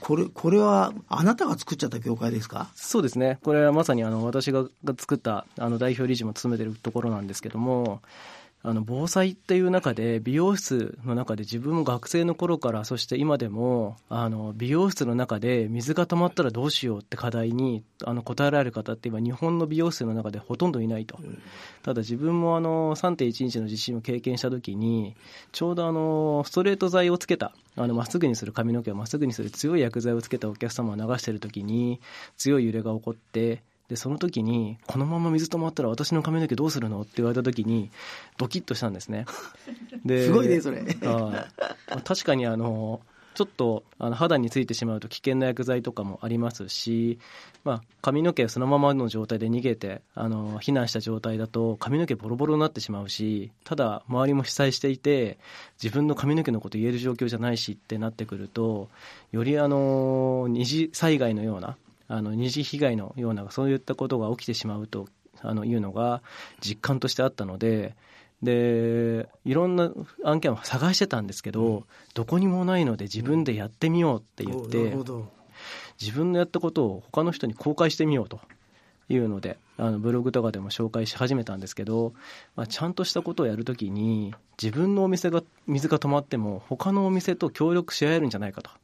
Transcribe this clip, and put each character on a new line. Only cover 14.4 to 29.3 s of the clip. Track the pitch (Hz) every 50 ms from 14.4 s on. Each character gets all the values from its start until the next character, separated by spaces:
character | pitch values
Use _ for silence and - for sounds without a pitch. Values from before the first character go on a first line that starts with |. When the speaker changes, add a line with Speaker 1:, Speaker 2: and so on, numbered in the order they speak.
| 107 107 104
Speaker 2:
美 | 110 120 123
容 | 143 151 190 196
室 | 190 - 143
の | 120 117
中 | 120 127 - 113 107
で | 104 123 127 120 113 104
水 | 113 117 117 135 156
が | 170 175
溜 | 170 -
ま | 170 175
っ | 175 175
た | - 170
ら | 131
ど | 107 117 127
う | 151
し | - - -
よ | 123 110
う | 101
っ | 104
て | - -
課 | - - 120
題 | 113 117 113 113 117
に、 | 123 131 131 120 110 110 - _ - -
あ | - 120
の、 | 120 117
答 | - 120 117 143
え | 143
ら | 143 147
れ | 139
る | 123 113
方 | 113 104 - 113
っ |
て | 113 - 120
今 | 113 110
日 | 113 120 123
本 | - - 165 170
の | 170 165
美 | 151 156 156
容 | 165 170
室 | 160 - 127
の | 113 110
中 | 113 110 110
で | 104 104
ほ | - - 123 117
と | 175 180
ん | 156
ど | 123 113
い | 113
な | 113 110
い | 110
と。 | 110 - - 160
Speaker 1:
う |
ん。 | - - - - - - - - - - - -
Speaker 2:
た | - 131
だ | 117
自 | 110 107 117 120
分 | 143 160 170 175 170
も | 170 165
あ | 165
の、 | 165 160 160 160 160 156 151
三 | 147 - 180 175
点 | 160 139 120
一 | 117 - 131
日 | 127 117 120 110
の |
地 | 107 107 110
震 | - - 123
を | 117 113
経 | - 123 123
験 | 117 131 127
し | 120 -
た | 127
時 | 127 123 120 - 101
に、 | 101 110 113 117 113 107 98 104 - - - - - - - -
ち | - 165
ょ | 170 175
う |
ど | 170 170
あ | 165 165
の、 | 160 156 160 156 156 156 156 151 147 143
ス | -
ト | - 180 185
レ | 196 202
ー |
ト | 190 190 185
剤 | 175 185 180 175
を | 175
つ | 175 -
け | - 180 -
た、 | - 101 - - _ _ _
あ | - 123
の、 | 120 120
ま | 117 117
っ | -
す | - 175
ぐ | 170
に | 143 117
す | 113 -
る、 | 104 110
髪 | - 113 117 117
の | 120 117
毛 | 113 101
を |
ま | 98 113
っ |
す | 113 -
ぐ | 147 151
に | 131